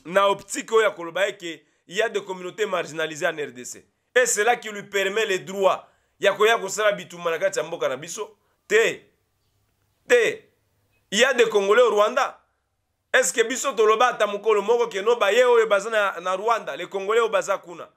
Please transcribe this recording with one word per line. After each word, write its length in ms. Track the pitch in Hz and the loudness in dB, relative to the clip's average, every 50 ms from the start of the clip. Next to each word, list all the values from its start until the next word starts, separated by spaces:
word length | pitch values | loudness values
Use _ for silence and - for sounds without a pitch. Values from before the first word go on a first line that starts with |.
| _ | _
na 240 | 151 175 196 196 202 | -2 0 0 2 2
optique 420 | 202 - - - - 294 - - | 0 -4 -6 -12 -10 -10 -6 0
oyo 120 | 226 220 | 2 2
ya 80 | 220 196 | 2 2
koloba 360 | - - 170 170 160 180 196 | -2 -4 -14 -8 -4 -4 -4
eke, 380 | 214 - - 170 170 160 143 _ _ _ _ _ _ | -4 -4 -10 -14 -14 -14 -14 _ _ _ _ _ _
il 80 | 165 | -4
y 60 | 202 | -4
a 60 | 220 233 | -4 -2
des 140 | 208 202 | -4 -6
communautés 440 | - - 190 185 180 180 160 - 214 | -8 -8 -12 -10 -10 -14 -6 -6 -4
marginalisées 600 | 202 185 175 165 - 156 160 160 156 160 147 175 | -4 -2 -4 -6 -6 -6 -6 -6 -6 -6 -4 -4
en 100 | 175 160 | -4 -4
R 140 | 156 147 131 | -6 -10 -10
D 120 | 120 123 120 | -12 -16 -16
C. 200 | - - 98 _ _ _ _ _ _ _ | -16 -18 -20 _ _ _ _ _ _ _
Et 120 | 247 254 | 0 2
c'est 180 | - - 202 208 | 2 0 0 2
là 100 | 233 240 | 0 0
qui 140 | 233 233 220 | 0 -4 -12
lui 160 | 208 208 165 | -12 -14 -14
permet 420 | - - 196 190 190 196 220 220 | -6 -4 -2 -2 0 0 -2 -2
le 140 | 202 190 185 | -2 -2 -4
droit 480 | 143 160 190 202 190 180 151 - - _ _ _ _ _ _ _ | -4 -8 -4 2 2 2 2 2 -6 _ _ _ _ _ _ _
ya 120 | - 196 | 0 0
koya 260 | 196 - 214 220 233 208 | 2 4 4 4 4 2
kosala 340 | 185 190 185 202 214 208 | 0 -6 -4 0 0 0
bitumba 380 | 202 180 180 147 170 175 170 170 | 0 0 -8 -16 -16 -6 -4 -4
na 60 | 165 160 | -4 -2
kati 180 | 185 190 - 160 | -2 -2 -2 -2
ya 60 | 151 | -6
mboka 240 | 165 170 151 156 143 | -6 -6 -4 -4 -4
na 80 | 131 | -4
biso. 400 | 131 156 165 - 220 208 - _ _ _ _ _ _ _ _ | -6 -10 -14 -12 -12 -12 -14 _ _ _ _ _ _ _ _
Te. 320 | 202 220 226 185 135 - _ _ _ _ _ _ _ _ _ _ _ _ _ _ _ _ _ _ _ _ _ | 2 2 2 2 -2 -6 _ _ _ _ _ _ _ _ _ _ _ _ _ _ _ _ _ _ _ _ _
Te. 380 | - 240 247 220 175 - - _ _ _ _ _ _ _ _ _ _ _ _ _ _ | 2 2 4 4 0 -2 -6 _ _ _ _ _ _ _ _ _ _ _ _ _ _
Il 80 | 190 214 | 2 2
y 60 | 240 | 2
a 100 | 269 262 | 4 4
des 140 | 240 233 - | 4 2 4
Congolais 340 | 214 208 196 196 208 240 | 4 0 2 4 6 6
au 80 | 254 226 | 6 4
Rwanda. 480 | 208 208 208 220 247 - 247 170 - _ _ _ _ _ _ _ _ _ _ _ _ _ _ _ | 4 4 2 2 2 0 -2 -2 -4 _ _ _ _ _ _ _ _ _ _ _ _ _ _ _
Est-ce 200 | - 254 254 - | 2 2 2 2
que 100 | - 254 | 0 0
biso 300 | 220 226 262 240 - 285 | 0 0 -2 -4 -4 -4
toloba 360 | 233 208 220 180 214 220 247 247 | 0 2 4 4 4 4 4 2
ata 180 | 220 - 214 | 2 0 -2
mokolo 360 | 208 208 202 202 220 214 208 | -2 -2 -2 0 2 2 2
moko 260 | 196 208 240 240 233 - | 2 2 2 2 0 -2
ke 140 | 185 196 | -4 -2
no 140 | 196 220 233 | 0 0 2
baye 280 | 220 208 196 202 240 254 | 2 2 4 4 4 4
oyo 220 | 247 240 233 220 | 6 6 4 4
baza 240 | 185 202 196 190 226 | 4 2 0 0 0
na, 300 | 226 214 202 196 - 170 | 0 0 0 0 -4 -4
na 160 | 175 185 185 | -4 -4 -4
Rwanda, 400 | 190 208 226 233 214 190 165 139 | -2 0 -2 -2 -2 -2 -8 -10
les 100 | 151 180 | -10 -10
Congolais 340 | - 190 196 190 196 220 233 | -8 -8 -8 -4 0 2 2
oyo 80 | 233 214 | 2 2
baza 300 | 202 190 170 175 196 - | 0 -2 0 0 -4 -4
kuna, 300 | - 170 175 156 120 - _ | -4 -14 -16 -16 -16 -18 _